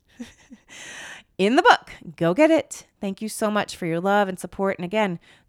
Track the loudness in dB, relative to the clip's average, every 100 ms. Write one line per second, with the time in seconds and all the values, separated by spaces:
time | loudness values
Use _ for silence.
0 | _ -20 -20 -20 _ -20 _ -20 -18 -16
1 | -18 -20 -16 -2 2 6 6 6 2 -18
2 | -20 -2 0 4 4 4 0 -10 -20 _
3 | -10 -8 -10 -4 -2 -2 -4 -6 -4 -2
4 | 2 2 0 -4 -12 -4 -4 -4 -4 -2
5 | -2 -4 -12 _